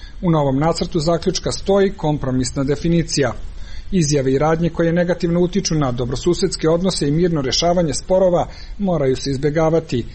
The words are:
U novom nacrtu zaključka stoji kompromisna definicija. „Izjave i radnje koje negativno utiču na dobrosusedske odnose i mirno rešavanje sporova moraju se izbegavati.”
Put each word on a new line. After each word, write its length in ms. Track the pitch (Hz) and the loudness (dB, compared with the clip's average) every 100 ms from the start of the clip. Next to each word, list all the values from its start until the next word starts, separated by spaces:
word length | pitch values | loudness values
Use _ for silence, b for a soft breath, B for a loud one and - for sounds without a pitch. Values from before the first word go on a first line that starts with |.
| B B | B B
U 80 | 180 | 0
novom 280 | 156 143 135 | 2 2 2
nacrtu 420 | 160 165 180 175 | 0 0 -2 -2
zaključka 520 | 151 170 190 170 139 | 0 0 0 -2 -4
stoji 380 | 123 - 196 196 | -4 0 2 2
kompromisna 760 | 196 156 147 131 127 127 143 | 0 -2 -2 0 -2 -2 -2
definicija. 680 | 139 139 170 170 151 - 127 107 - B B B B | -2 0 2 0 0 0 0 -2 -10 B B B B
„Izjave 400 | 196 147 147 131 | 0 2 2 2
i 60 | 131 | 2
radnje 320 | 151 165 170 | 2 2 0
koje 220 | 165 165 | 0 0
negativno 480 | 123 170 170 170 170 | 2 0 0 0 2
utiču 340 | 180 202 - | 2 0 0
na 180 | 160 139 | 0 0
dobrosusedske 760 | 123 123 131 185 175 190 - 160 | -2 -2 -2 0 0 0 0 0
odnose 400 | 170 185 165 143 | 2 0 0 0
i 20 | |
mirno 320 | 151 180 160 | 2 2 0
rešavanje 520 | 131 - 170 180 165 | -2 0 2 2 2
sporova 520 | 127 - 185 190 170 - B B - | -2 0 2 4 2 0 B B -4
moraju 380 | 196 165 135 131 | -2 0 2 0
se 140 | 139 | -2
izbegavati.” 720 | 131 147 147 160 160 160 123 113 | 0 0 2 2 2 0 -4 -4